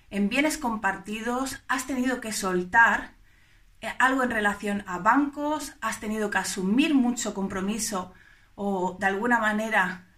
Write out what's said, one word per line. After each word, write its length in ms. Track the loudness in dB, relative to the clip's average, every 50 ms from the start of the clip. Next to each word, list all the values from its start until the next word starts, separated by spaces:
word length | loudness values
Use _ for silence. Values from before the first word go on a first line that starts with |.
| _ -6
en 180 | -2 0 0 2
bienes 300 | 2 2 2 2 0 -2
compartidos, 1040 | -2 -4 -2 0 0 -2 -2 -2 -6 -8 -8 -6 -4 -2 -2 -2 -4 -4 -8 -10 -6 -4
has 180 | -4 -4 -4
tenido 340 | -4 -2 -2 0 0 -2 -2
que 120 | -4 -6
soltar, 840 | -6 -4 -2 0 0 -2 -2 4 6 6 6 6 4 2 -4 -8 -16 -20 -20 _ _ _ _ _ _ _ _ _ _ _
eh, 120 | -12 -8 0 2
algo 240 | 2 2 4 2
en 80 | 0 0
relación 540 | 0 0 0 0 0 -2 -4 -4 -4 -4 -4
a 120 | -6 -6 2
bancos, 760 | 4 4 4 6 4 2 -2 -4 -2 -2 -2 -4 -4 -8 -10 -8
has 200 | -6 -6 -6 -6
tenido 300 | -6 -4 -2 -2 -2 0
que 80 | 0 -2
asumir 560 | -2 -2 -4 -2 0 2 2 4 4 4 4
mucho 400 | 4 4 2 0 -2 -4 -6 -4
compromiso 800 | -4 -4 -4 -4 -4 -4 -2 -2 -4 -4 -4 -4 -6 -6 -8 -12 -20 -20 -20 -20 _ _ _ _
o 420 | -6 -4 -2 -2 0 -2 -2 -2 0
de 60 | 0
alguna 340 | 0 0 0 2 2 2 2
manera 680 | 2 2 0 0 -2 0 2 2 2 0 -2 -8 -14 -20 _